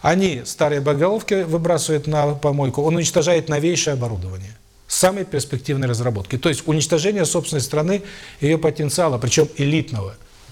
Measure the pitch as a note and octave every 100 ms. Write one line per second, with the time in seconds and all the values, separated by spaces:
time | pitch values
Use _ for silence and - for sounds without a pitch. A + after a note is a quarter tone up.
0 | D3 F3 F#3+ C#3+ - - D3+ D3 C#3 C#3+
1 | E3+ G#3+ G#3 G3 E3+ E3 E3 E3 - D3+
2 | D3 D3+ D3 D3 D3+ C#3+ C3+ C3 D3 E3+
3 | D#3+ F3+ D#3 E3+ D#3 D3 D#3+ E3+ - C#3
4 | A#2+ G#2 F#2 F#2 G2 A2 _ _ - -
5 | F#3 G3 F#3 D3 B2+ B2+ - C#3 C3 A2+
6 | B2 G#2+ F#2 B2+ E3+ C#3 - D#3 - D#3
7 | F3+ G#3 E3 F3 - D3 A#2+ D3+ D#3+ G3+
8 | G3+ - - - C#3+ D#3+ D#3+ D3+ D3+ -
9 | E3 B2 A#2 C3 D3+ - C#3 D#3 C3+ G#2+
10 | G2 - - - -